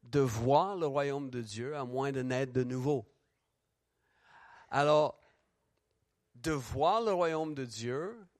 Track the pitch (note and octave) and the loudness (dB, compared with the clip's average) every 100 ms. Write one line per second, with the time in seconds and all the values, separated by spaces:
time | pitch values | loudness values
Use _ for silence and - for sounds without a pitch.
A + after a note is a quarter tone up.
0 | A#2+ C#3+ C3+ A2 A#2+ C#3+ F#3+ G3 D#3 C#3 | -2 2 2 2 4 4 4 0 -2 0
1 | C#3+ C#3 C#3 B2 A2 G#2+ B2+ D3+ B2+ B2+ | 0 -2 -6 -8 -8 -8 -8 -6 -6 -2
2 | C#3 C3+ B2+ B2+ C3+ B2+ B2 B2+ C3 C#3 | -2 -2 -2 -2 0 0 0 -2 0 -2
3 | A2 _ _ _ _ _ _ _ _ _ | -4 _ _ _ _ _ _ _ _ _
4 | _ _ _ - - - - C3+ D3 D3+ | _ _ _ -20 -20 -20 -4 2 6 6
5 | D3+ - _ _ _ _ _ _ _ _ | 4 -2 _ _ _ _ _ _ _ _
6 | _ _ _ B2 C#3 D3+ A2+ B2+ D#3 A3 | _ _ _ -10 -4 -4 -4 0 2 2
7 | A3+ F#3 E3+ D#3+ D#3+ C#3+ B2+ A2 A#2 C3 | 0 0 0 0 -4 -6 -8 -8 -6 -6
8 | F3+ A#3 F#3 | -8 -12 -20